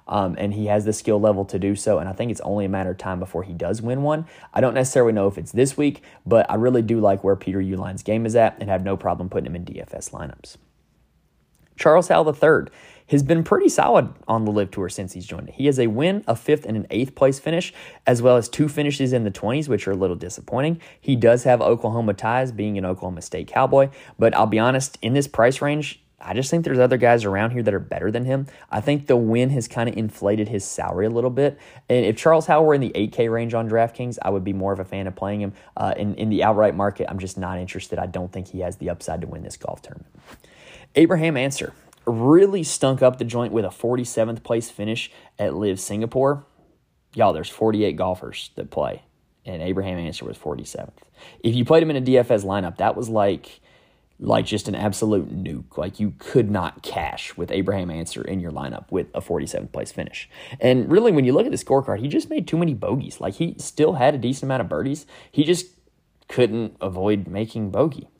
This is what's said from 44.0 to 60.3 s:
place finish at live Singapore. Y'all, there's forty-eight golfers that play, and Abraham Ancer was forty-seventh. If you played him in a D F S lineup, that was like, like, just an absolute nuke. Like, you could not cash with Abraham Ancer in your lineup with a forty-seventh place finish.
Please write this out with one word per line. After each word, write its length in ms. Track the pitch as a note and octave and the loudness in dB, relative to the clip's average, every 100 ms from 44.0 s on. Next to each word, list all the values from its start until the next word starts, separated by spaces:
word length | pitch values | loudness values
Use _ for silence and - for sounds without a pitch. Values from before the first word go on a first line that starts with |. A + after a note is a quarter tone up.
| A#2+ - A2+ A#2 | -2 -2 -2 -4
place 280 | - A#2 A2+ | -2 -4 -4
finish 420 | - G#2+ A2+ - - - - | -8 -6 -6 -8 -16 -20 -6
at 160 | G#2 | -4
live 240 | D#2 G#2 F#2+ | -2 -2 -4
Singapore. 680 | - G#2 A2+ C3 C3+ C#3+ - _ _ _ _ _ _ | -6 -6 -4 0 0 -2 -8 _ _ _ _ _ _
Y'all, 200 | - G#2 | 2 2
there's 160 | D#2 - | 2 -8
forty-eight 460 | - A2+ G#2+ G2+ D#2 | 0 0 2 0 0
golfers 540 | F#2 F2+ A#1+ - - - | -4 -4 -8 -14 -14 -12
that 140 | - | -8
play, 320 | - C2 G1+ _ _ _ _ | -4 -4 -6 _ _ _ _
and 180 | - F2 | -14 -8
Abraham 360 | E2+ F#2+ G2 F2+ | -4 -4 -4 -6
Ancer 260 | E2 - | -8 -10
was 140 | A#1+ - | -14 -12
forty-seventh. 640 | - D2+ - - - _ _ _ - - | -10 -10 -12 -14 -16 _ _ _ -20 -4
If 100 | A2+ | 0
you 120 | B2 A#2 | 0 6
played 160 | E3 | 6
him 80 | D#3+ | 6
in 60 | C#3+ | 0
a 40 | |
D 160 | B2+ B2+ | 4 4
F 140 | A#2 | 6
S 120 | A2 | 2
lineup, 360 | G2 G2 F2 - | 2 -2 -4 0
that 180 | G2+ - | 0 0
was 140 | A#2 | -2
like, 500 | A2 G2+ D#2+ - - _ _ _ _ _ _ | 2 2 0 -10 -20 _ _ _ _ _ _
like, 280 | G#2 A2 A2 | 0 0 0
just 200 | G#2+ - | -4 -4
an 80 | |
absolute 560 | G2 G#2 G2 A2 G#2 D2 | -4 -4 -2 0 0 -2
nuke. 460 | C#2 F#2 C2+ - - | -8 -8 -10 -10 -8
Like, 240 | F2 - | -8 -4
you 140 | G#2 - | -6 -6
could 320 | - C3+ G#2 | 0 2 2
not 320 | G2+ E2+ - | -2 -4 -8
cash 540 | - - D#2 - - - | -10 -6 -6 -8 -14 -10
with 160 | F2 | -4
Abraham 380 | F#2+ F#2+ G2 F2 | -2 -2 -2 -4
Ancer 320 | D#2+ E2+ A1+ | -8 -10 -10
in 180 | - F#2+ | -6 -6
your 100 | E2+ | -6
lineup 400 | D2 C#2 A1 - | -8 -10 -12 -6
with 180 | F#2 - | -6 -4
a 60 | - | -8
forty-seventh 520 | - E2+ C#2 - - | -4 -6 -4 -8 -8
place 200 | - - | -10 -10
finish. 380 | - - - - | -10 -12 -14 -18